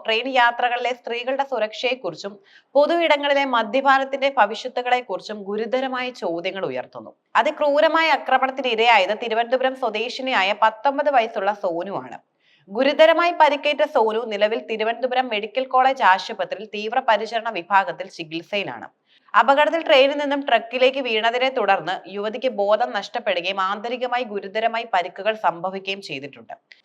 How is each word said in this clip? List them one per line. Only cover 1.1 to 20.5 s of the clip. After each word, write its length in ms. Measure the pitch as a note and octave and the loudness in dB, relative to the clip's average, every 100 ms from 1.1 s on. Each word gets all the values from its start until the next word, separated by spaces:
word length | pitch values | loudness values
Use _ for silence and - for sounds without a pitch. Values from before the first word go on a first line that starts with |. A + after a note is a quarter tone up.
| A#3 B3 C4+ C4+ | -6 -4 -4 -2
സുരക്ഷയെക്കുറിച്ചും 840 | A#3 G#3+ - B3 B3+ F3+ D#3+ G3+ G3+ _ _ _ | -4 -4 -4 -4 -4 -6 -8 -12 -14 _ _ _
പൊതുവിടങ്ങളിലെ 680 | C#4 D4 E4+ E4 C#4+ C#4+ C#4 C#4 | 2 4 4 2 2 2 2 2
മദ്യപാനത്തിന്റെ 840 | A#3+ G#3+ B3+ C4+ C4+ C4+ C4+ C#4 | 0 0 2 4 4 2 -2 0
ഭവിഷ്യത്തുകളെക്കുറിച്ചും 1080 | C4+ G#3 A3 B3+ B3+ B3 B3 A#3+ F3+ - G#3+ | 2 2 0 -8 -6 0 -2 -2 -8 -8 -12
ഗുരുതരമായ 680 | F#3+ G#3+ A3+ B3+ C4 B3+ B3+ | -8 -6 -4 -4 -4 -6 -8
ചോദ്യങ്ങൾ 560 | B3 F#3+ E3+ F#3 F#3+ E3 | -8 -6 -4 -6 -6 -6
ഉയർത്തുന്നു. 460 | B2+ B2 B2 G#2+ - _ G#3 | -6 -10 -14 -20 -20 _ 0
അതിക്രൂരമായ 720 | B3 D4+ D4+ C#4+ D#4+ D#4+ D#4+ | 0 0 0 2 4 4 2
ആക്രമണത്തിന് 640 | C4 - C4 C4 C4 B3+ | 0 2 0 0 -2 -2
ഇരയായത് 400 | A3 A#3 A3 F#3 G#3+ | 2 6 6 4 -2
തിരുവനന്തപുരം 600 | A#3 A3 A#3 B3 C4 C4 | -2 -2 0 0 0 -2
സ്വദേശിനിയായ 760 | B3 G#3+ A#3+ A#3+ C4 A3+ F#3+ G#3 | -4 -2 -6 -6 -2 2 2 2
പത്തൊമ്പത് 520 | A3 A3 C#4 C#4 D4 | 2 2 0 0 2
വയസ്സുള്ള 400 | C4+ A3 A3 F#3+ | 2 2 0 -2
സോനുവാണ്. 640 | G#3 F#3+ E3 F#3+ D#3+ A#2 - _ _ _ _ - | -2 -2 -4 -6 -8 -10 -16 _ _ _ _ -8
ഗുരുതരമായി 600 | G3+ C4+ D4 D#4+ E4 F4 | 0 2 6 6 6 2
പരിക്കേറ്റ 500 | E4+ D4+ C#4+ C#4+ D4 | 4 4 4 0 0
സോനു 360 | D4 C#4 A3 A3 | 0 2 2 0
നിലവിൽ 360 | A#3 G3+ G#3+ A#3 | -4 0 0 0
തിരുവനന്തപുരം 680 | - A3 G#3+ A#3 B3+ B3+ B3+ | -4 -4 -2 -2 -2 -2 -2
മെഡിക്കൽ 360 | G#3 G#3 C4+ | -4 -4 -6
കോളേജ് 400 | C4 C4 B3+ C4+ | 0 2 2 4
ആശുപത്രിയിൽ 600 | G3+ G3 - G#3+ F3 F#3 G#3+ | 4 4 0 -6 -6 -8 -10
തീവ്രപരിചരണ 840 | G#3 G#3+ B3+ B3+ G#3+ A3 A#3 A3+ | -10 -4 -2 2 2 0 -6 -6
വിഭാഗത്തിൽ 560 | F#3+ E3+ G3 F3+ E3 F#3+ | -8 0 0 0 -4 -10
ചികിത്സയിലാണ്. 800 | - D#3+ E3 E3+ G3+ E3 A#2 D#2+ _ _ _ _ | -12 -10 -10 -6 -6 -6 -10 -14 _ _ _ _
അപകടത്തിൽ 480 | - A#3 C#4 D4+ E4 | 2 4 4 4 2
ട്രെയിനിൽ 360 | D#4+ C#4 C#4 D4 | 4 6 6 2
നിന്നും 220 | C#4+ C#4+ | -2 -2
ട്രക്കിലേക്ക് 600 | C#4 | 2